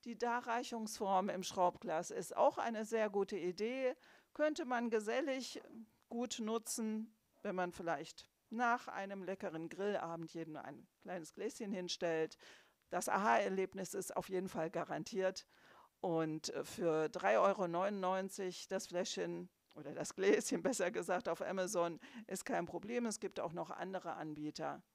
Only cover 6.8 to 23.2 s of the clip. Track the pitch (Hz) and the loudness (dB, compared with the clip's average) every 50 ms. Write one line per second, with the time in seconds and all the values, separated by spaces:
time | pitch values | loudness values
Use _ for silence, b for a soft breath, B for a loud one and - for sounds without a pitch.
6.8 | 226 220 214 220 220 226 _ _ _ _ _ _ _ 208 185 185 180 180 175 - | 0 0 0 -2 -4 -6 _ _ _ _ _ _ _ -4 0 0 0 -2 -2 -4
7.8 | 190 165 160 143 160 - - - - _ _ _ _ _ 226 226 247 233 233 247 | 0 0 0 0 -2 -8 -12 -18 -20 _ _ _ _ _ -2 2 4 4 4 2
8.8 | - - - - 196 196 196 196 185 175 196 190 - 190 156 160 165 165 - 180 | 0 -6 -6 -6 -6 -4 -6 -6 -4 -4 -4 -4 -4 -4 -4 -4 -6 -6 -4 -2
9.8 | 196 208 202 180 - 165 170 165 165 160 - 170 165 156 156 147 - 131 147 - | 0 0 0 0 -2 -2 -4 -6 -6 -8 -6 -8 -8 -8 -8 -10 -10 -10 -12 -14
10.8 | - _ _ _ _ 190 180 180 160 - - - - 220 - - 233 202 196 185 | -16 _ _ _ _ -8 -8 -8 -8 -10 -10 -6 -6 -4 -4 -4 -6 -4 -4 -4
11.8 | 180 175 - - 185 170 165 160 160 156 - B B B B B B B B B | -2 -4 -4 -2 0 2 2 2 2 0 -2 B B B B B B B B B
12.8 | B _ - 180 - - 214 190 202 220 233 226 202 196 190 190 190 185 - 190 | B _ -4 -2 0 2 2 4 6 6 6 6 4 2 2 0 0 -2 -2 -6
13.8 | 190 - - 190 180 - - - 175 - 190 185 185 190 - 180 160 165 - 170 | -6 -4 -4 -6 -6 -2 -2 -4 -2 0 -2 -2 -2 -2 -2 -2 -2 0 0 -2
14.8 | 165 - 156 151 - - - 190 185 185 196 - - B B B B B B B | -2 -2 -2 -4 -4 -4 -2 2 2 2 0 -2 -10 B B B B B B B
15.8 | B B B _ - 190 170 160 160 156 156 156 - - - - 143 - - - | B B B _ -2 2 2 2 2 2 0 -2 -4 -4 -2 -2 -4 -4 -2 2
16.8 | - 170 156 156 156 156 - 180 180 196 214 - 208 196 196 202 190 170 170 170 | 2 4 4 4 4 2 0 2 4 6 6 8 8 6 6 4 0 0 2 2
17.8 | 185 202 208 196 185 185 190 190 190 190 - - 196 185 180 - - - 196 190 | 2 2 0 2 2 2 2 2 0 -2 -4 -4 -4 -4 -4 -6 -6 -4 -4 -4
18.8 | 196 - 175 175 196 - - 202 180 175 175 170 180 180 _ _ _ _ - - | -4 -2 -2 -2 0 0 0 -2 -2 -2 -2 -6 -8 -10 _ _ _ _ -16 -12
19.8 | 151 147 147 - 151 - - - 185 196 - - - - 269 170 165 185 262 - | -10 -8 -6 -4 -4 -4 -2 2 6 6 6 6 4 2 -2 0 2 0 2 2
20.8 | 190 175 - - 175 170 185 180 - - 165 - - - 185 190 185 180 214 175 | 0 0 0 -2 0 0 0 0 2 0 -2 -2 -2 -4 0 0 -2 0 2 2
21.8 | 170 170 170 - B B B 233 214 - 185 190 - - 180 175 175 170 - 175 | 2 2 0 -6 B B B -14 -8 -6 -6 -6 -4 -2 -2 -2 -2 -2 -6 -8
22.8 | 185 208 240 240 240 226 214 - | -6 -2 -2 0 0 0 -2 -2